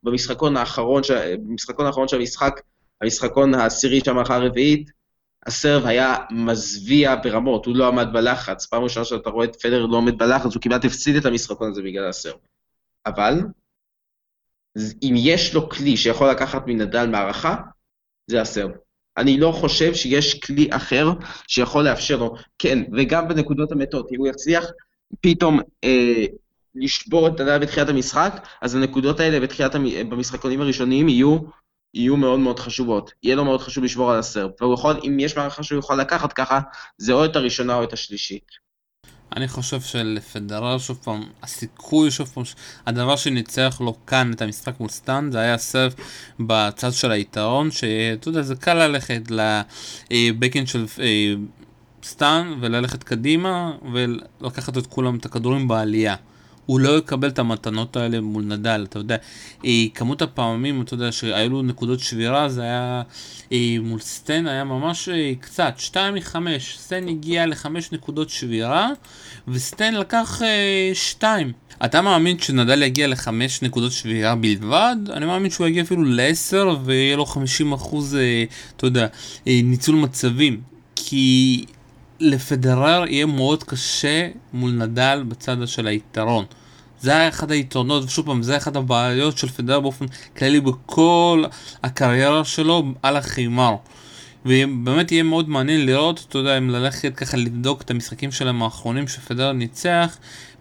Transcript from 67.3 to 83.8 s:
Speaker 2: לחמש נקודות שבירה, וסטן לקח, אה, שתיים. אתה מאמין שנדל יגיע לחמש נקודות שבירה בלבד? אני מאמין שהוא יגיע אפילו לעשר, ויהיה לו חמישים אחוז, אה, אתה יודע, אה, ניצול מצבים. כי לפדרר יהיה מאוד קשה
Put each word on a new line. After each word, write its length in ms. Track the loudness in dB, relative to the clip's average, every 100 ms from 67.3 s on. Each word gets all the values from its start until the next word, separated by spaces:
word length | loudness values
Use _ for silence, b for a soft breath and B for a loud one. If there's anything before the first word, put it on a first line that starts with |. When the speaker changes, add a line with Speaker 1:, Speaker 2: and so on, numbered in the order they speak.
| 0 0
Speaker 2:
לחמש 460 | -2 -6 -8 -8
נקודות 380 | -10 -6 -6 -6
שבירה, 600 | -6 -4 -2 0 0 0 -4 B B B B -6
וסטן 460 | -6 -6 -2 0
לקח, 480 | 0 0 -2 -2 -2
אה, 500 | 0 2 2 2 0
שתיים. 580 | 0 -4 0 2 2 0 -6 _ B 2
אתה 160 | 4
מאמין 380 | 6 6 4 2
שנדל 440 | 0 2 4 4
יגיע 240 | 4 2 0
לחמש 540 | 0 -2 -2 -2 -2
נקודות 300 | -2 -2 -2
שבירה 440 | -4 -4 0 2 2
בלבד? 600 | 2 2 2 4 4 0 -4
אני 120 | -4 -2
מאמין 260 | 0 -2
שהוא 160 | 0 0
יגיע 160 | 0
אפילו 200 | 0 2
לעשר, 720 | 2 4 2 0 0 2 2 2 0
ויהיה 300 | 2 2 2
לו 100 | 0
חמישים 480 | -2 -2 0 0
אחוז, 420 | 0 -4 -6 -2 2
אה, 280 | 2 2 0 B B -2
אתה 100 | 2
יודע, 200 | 2 0 B B B 2
אה, 120 | 4
ניצול 320 | 4 2 4 4
מצבים. 640 | 2 0 -2 4 2 2 -8 -20 _ -10
כי 720 | -4 2 6 6 6 2 -4 -18 -20 -20 -20 0
לפדרר 840 | 2 2 0 0 2 4 4 4 2
יהיה 180 | 0 2
מאוד 380 | 2 2 0
קשה 640 | -2 -6